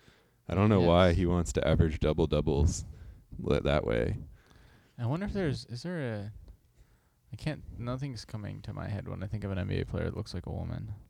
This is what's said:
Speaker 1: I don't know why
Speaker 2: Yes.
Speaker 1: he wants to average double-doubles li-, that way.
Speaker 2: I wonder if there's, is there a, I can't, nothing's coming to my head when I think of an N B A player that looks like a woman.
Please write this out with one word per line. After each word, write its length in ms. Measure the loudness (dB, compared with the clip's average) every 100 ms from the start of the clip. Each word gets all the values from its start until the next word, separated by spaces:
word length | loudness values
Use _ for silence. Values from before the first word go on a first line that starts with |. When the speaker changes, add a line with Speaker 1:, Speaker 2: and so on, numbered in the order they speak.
| _ _ _ _ -2
Speaker 1:
I 80 | 4
don't 140 | 6
know 120 | 6
why 280 | 8 8 8
Speaker 2:
Yes. 80 | 6
Speaker 1:
he 80 | 4
wants 260 | 2 2
to 140 | 0 2
average 320 | 4 4 2
double-doubles 840 | 0 2 2 2 2 4 2 0 -8 -14 -18 -20 _ -8
li-, 220 | 0 2
that 220 | 4 2 2
way. 320 | 0 0 -2 -8 -18 _ -20 -20 -20 _ -6
Speaker 2:
I 80 | -4
wonder 220 | -2 -4
if 60 |
there's, 320 | -2 -2 -2 -6
is 180 | -10
there 160 | -8 -6
a, 300 | -4 -6 -8 -12 -20 -20 _ _ _ _ _ _ _
I 40 | -8
can't, 260 | -8 -8 -12 -10
nothing's 480 | -8 -6 -6 -10 -10
coming 340 | -10 -8 -10
to 100 | -10
my 140 | -8 -6
head 180 | -6 -6
when 140 | -8
I 60 | -8
think 160 | -6
of 80 | -4
an 80 | -4
N 80 | -2
B 120 | -2
A 40 | -2
player 200 | -4 -4
that 120 | -6
looks 160 | -8
like 140 | -8 -8
a 40 |
woman. 420 | -8 -6 -8 -10 -12